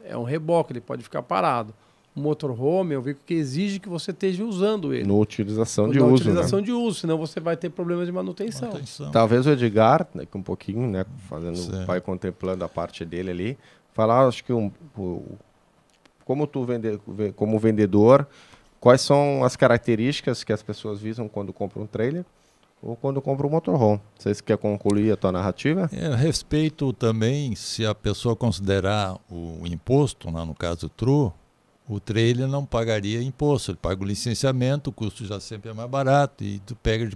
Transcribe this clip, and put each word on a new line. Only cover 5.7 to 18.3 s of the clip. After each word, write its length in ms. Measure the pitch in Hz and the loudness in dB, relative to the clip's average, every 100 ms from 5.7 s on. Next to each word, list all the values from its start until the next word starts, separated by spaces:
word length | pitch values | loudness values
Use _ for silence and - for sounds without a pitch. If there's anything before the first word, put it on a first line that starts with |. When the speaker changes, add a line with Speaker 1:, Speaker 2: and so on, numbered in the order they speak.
| - 104 | 2 2
Speaker 2:
de 80 | 143 | 6
Speaker 1:
Na 80 | 123 | 8
Speaker 2:
uso, 80 | |
Speaker 1:
utilização 460 | 127 113 175 - 196 | 8 6 2 2 0
Speaker 2:
né? 40 | |
Speaker 1:
de 80 | 208 | 0
uso, 280 | 240 233 185 | -2 -2 -2
senão 180 | 170 160 | -2 -2
você 220 | 156 - | -2 -6
vai 180 | 165 165 | -4 -4
ter 100 | 175 | -4
problemas 380 | 151 170 175 175 | -6 -4 -4 -4
de 60 | |
manutenção. 560 | 185 185 180 208 135 240 | -4 -6 -6 -8 -6 -8
Speaker 3:
Manutenção. 420 | 180 131 - 71 | -8 -12 -12 -2
Speaker 2:
Talvez 340 | 95 113 120 131 | 2 4 4 4
o 40 | |
Edgar, 560 | 143 120 104 110 151 175 | 4 2 6 6 6 2
daqui 200 | - - 98 | -8 -10 -10
um 40 | |
pouquinho, 460 | 92 92 - 104 123 | -8 -8 -6 -4 -2
né, 160 | 95 98 - - | -2 -4 -8 -14
fazendo, 280 | 73 85 87 | -10 -8 -6
Speaker 3:
Sim. 260 | 87 95 | -8 -6
Speaker 2:
vai 160 | 90 90 | -4 -4
contemplando 640 | - 90 95 90 92 92 | -4 -6 -6 -6 -6 -6
a 40 | 85 | -6
parte 340 | - 85 - | -6 -8 -10
dele 260 | 85 85 92 | -10 -8 -6
ali, 280 | 87 98 135 _ _ _ | -6 -6 -8 _ _ _
falar, 340 | - 110 120 135 | 0 2 6 4
acho 160 | 113 | 2
que 80 | - | -2
um, 180 | 120 101 - 156 107 | -2 -2 -6 -16 -10
o, 260 | 92 87 - 101 _ _ _ _ _ _ _ _ - | -8 -8 -10 -18 _ _ _ _ _ _ _ _ -6
como 180 | 135 147 | -4 -4
tu 160 | 139 | -4
vende-, 380 | 123 120 110 104 - | -4 -4 -4 -6 -8
ve-, 240 | 98 104 | -6 -6
como 260 | - 107 110 | -2 0 2
vendedor, 680 | 110 107 101 104 107 139 143 | 4 4 4 8 8 8 6